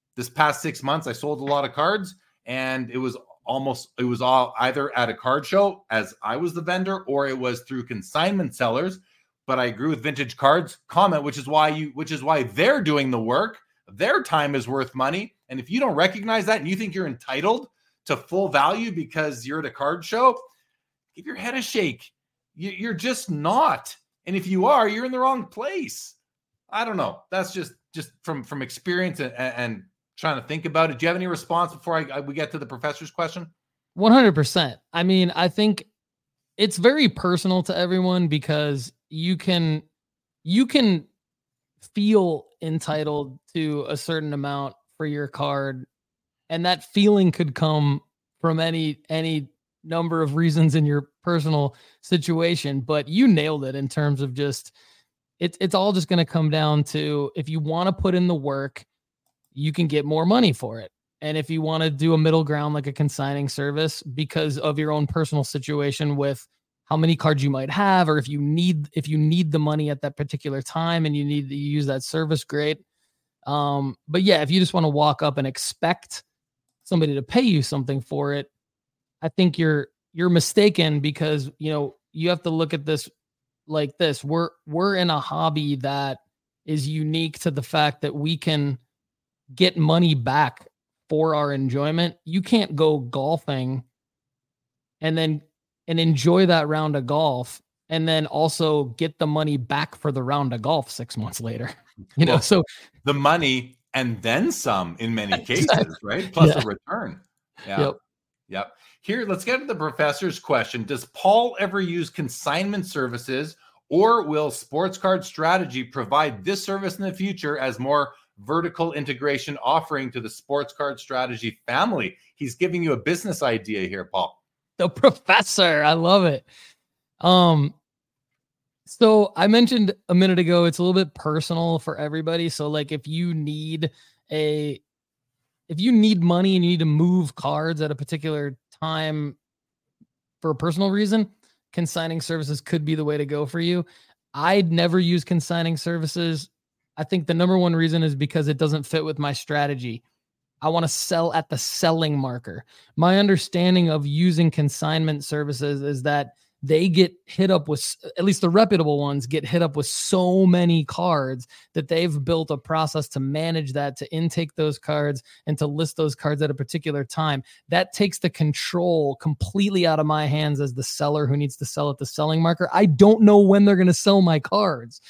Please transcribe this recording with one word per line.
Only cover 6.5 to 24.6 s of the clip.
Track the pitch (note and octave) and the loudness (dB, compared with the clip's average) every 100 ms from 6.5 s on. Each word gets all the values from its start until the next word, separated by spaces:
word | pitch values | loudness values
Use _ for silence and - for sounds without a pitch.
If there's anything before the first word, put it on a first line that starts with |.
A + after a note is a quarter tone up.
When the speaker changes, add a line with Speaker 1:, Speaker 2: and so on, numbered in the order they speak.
Speaker 1:
the | E3+ | -6
vendor, | E3 F#3 F#3+ F#3+ | -4 -4 -2 -6
or | - C#3 C#3 | -4 -2 -2
it | C3 | -2
was | B2+ A#2+ | -4 -4
through | - C3 | -8 -10
consignment | A#2+ G#2+ F#2 D3+ F3+ G3 D3+ - | -8 -10 -6 -2 -2 -2 -4 -2
sellers. | A#2+ B2 F3+ F#3 _ _ _ _ - | -2 0 -4 -8 _ _ _ _ -6
But | C3 | -2
I | B2 | -2
agree | A#2 D3 | -2 -4
with | D3 | -4
Vintage | D3+ C3+ C3 - | -4 -6 -6 2
Cards | C#3 D#3+ E3 - _ | 4 4 2 -12 _
comment, | E3+ G3 D#3 | 2 4 2
which | C#3+ C#3 | -4 -8
is | C3 | 0
why | D3+ D#3 | 2 4
you, | D#3 D3 C3 | 2 -6 -8
which | D#3 | -8
is | D3+ | -6
why | C#3 D#3 | 0 0
they're | B2 G2 G#3 C#4+ | 0 2 2 2
doing | D#3 D3 C3 | 2 0 0
the | A#2+ | -2
work. | A2+ B2+ A3 - _ _ _ | 0 0 -2 -6 _ _ _
Their | G2 G3+ F#4 | -4 0 0
time | - D#3 C#3+ C#3 | 0 0 0 -2
is | A#2+ | -4
worth | C3+ B2+ C3 | -4 -4 -2
money. | C3 F3+ - _ - | -2 -2 -8 _ -16
And | C3 | -14
if | B2 | -6
you | A3+ | -2
don't | C4 D3 | 0 0
recognize | F#3 G#3 G#3+ A3 F#3+ | 0 -2 -4 -4 -2
that | A3 | -2
and | D3+ | -4
you | F#3+ | -6
think | G#3+ F3 | -6 -8
you're | E3+ | -8
entitled | A#2+ - C3+ F#3 B3 C#4 _ _ _ | -10 -10 -4 -2 -2 -4 _ _ _
to | - C3+ | -6 -6
full | - F3+ G3 | -4 -4 0
value | C#3 D3 A3 A3+ | 2 2 0 -4
because | F3 C3+ D#3+ D3+ B2 A#2+ | -8 -8 -4 -6 -6 -10
you're | D#3 | -8
at | C#3+ | -10
a | |
card | - C#3 F3 | -6 -4 -4
show, | D#3+ A3+ C4 B3 - _ _ _ _ _ _ - | -4 2 2 2 -8 _ _ _ _ _ _ -20
give | D4+ | -16
your | G#3+ | -10
head | A3+ | -8
a | C4 | -6
shake. | - G#3+ E3 A#2+ - _ _ _ _ - | -4 -2 -2 -4 -16 _ _ _ _ -12
You, | F#3+ | -12
you're | F#3 A#3 | -8 -6
just | F3 A3+ B3+ - | -4 -4 -4 -4
not. | D3+ D#3 A#3 D#4 C3 - - _ _ - | -4 0 2 2 0 -8 -20 _ _ -6
And | F#3+ | -6
if | F#3 | -2
you | F#3 | 0